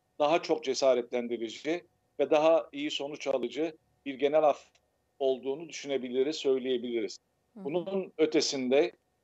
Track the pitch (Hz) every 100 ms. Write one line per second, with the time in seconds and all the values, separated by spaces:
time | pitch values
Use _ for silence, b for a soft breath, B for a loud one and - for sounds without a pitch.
0 | _ - 147 170 170 160 131 123 135 123
1 | 120 123 120 117 113 - 147 170 - _
2 | _ - 135 151 160 165 - 143 147 -
3 | 143 147 139 135 120 131 165 160 _ _
4 | 139 127 139 156 151 131 - _ _ _
5 | _ - 135 127 127 143 165 - 143 131
6 | 123 123 135 156 139 131 127 127 123 117
7 | 98 - _ _ _ 226 143 175 170 196
8 | 180 - 156 160 - 143 127 139 - -
9 | _ _